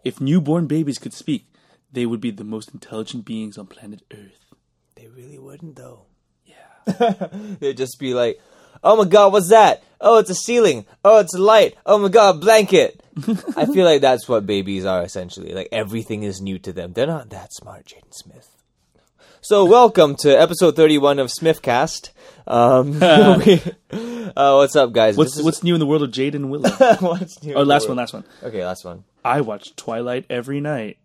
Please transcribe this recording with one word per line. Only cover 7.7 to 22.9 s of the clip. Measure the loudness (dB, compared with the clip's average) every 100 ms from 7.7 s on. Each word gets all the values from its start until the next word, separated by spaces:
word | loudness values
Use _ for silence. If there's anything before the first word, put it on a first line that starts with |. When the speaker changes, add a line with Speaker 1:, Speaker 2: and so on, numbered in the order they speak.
| -6
Speaker 2:
just | -10 -8
be | -6
like, | -2 -2 -4 _ _ _ _
"Oh | 0 2
my | 4
God, | 4 4
what's | 2 4
that? | 6 6 2 _ _
Oh, | 4 4
it's | 2
a | -8
ceiling. | -2 0 0 0 -10 _
Oh, | 4 4
it's | 4
a | -2
light. | 2 4 2 -2 -2
Oh | 0
my | 2
God, | 4 4 2
blanket." | 2 2 4 2 0 -6 _ -12
Speaker 1:
<laughs> | -8 -8 -8 -6
Speaker 2:
I | -2
feel | 2 2
like | 4
that's | 2 0 -2
what | -4 -2
babies | -6 -4 -8 -4
are, | -4
essentially. | -6 -10 -14 -16 -14
Like, | -12 -10
everything | -10 -8 -10 -10 -10
is | -10 -10
new | -12 -12
to | -12
them. | -14 -12
They're | -6 -6
not | -6 -14
that | -20 -20
smart, | -20 -20 -20 _
Jaden | _ _
Smith. | -20 -20 _ _ _ _ _ _ _ _ _ _ _
So, | 0 2 6
welcome | 6 6 4 2 2
to | 2
episode | 4 2 2 0 4
thirty-one | 2 4 0 0
of | -4
Smithcast. | -4 -4 -2 -2 -2 -2 -8 -18 _ -20 _ -4
Um, | 2 4 4 0